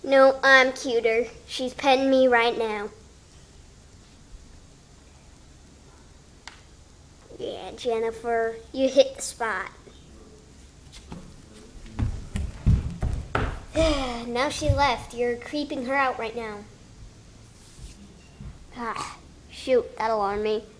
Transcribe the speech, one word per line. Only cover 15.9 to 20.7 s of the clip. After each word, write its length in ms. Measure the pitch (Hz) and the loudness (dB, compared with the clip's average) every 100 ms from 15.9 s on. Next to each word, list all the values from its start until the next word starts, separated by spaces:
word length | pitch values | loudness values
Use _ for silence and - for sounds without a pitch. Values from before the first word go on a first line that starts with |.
out 240 | 277 269 240 | -2 -2 -2
right 160 | 226 | -8
now. 240 | 233 226 208 208 - - - - - - - - - - - - - - - - - - - - 247 | -8 -10 -12 -16 -20 -20 -20 -20 -20 -20 -20 -20 -20 -20 -20 -20 -18 -20 -20 -20 -18 -16 -16 -18 -12
Ah, 420 | 233 202 - - - - - | -8 -8 -10 -12 -20 -20 -20
shoot, 460 | - - 254 - - | -12 2 2 2 -6
that 120 | 220 | -2
alarmed 320 | 220 202 208 | 0 -2 -2
me. 220 | 214 214 - | -2 -2 -6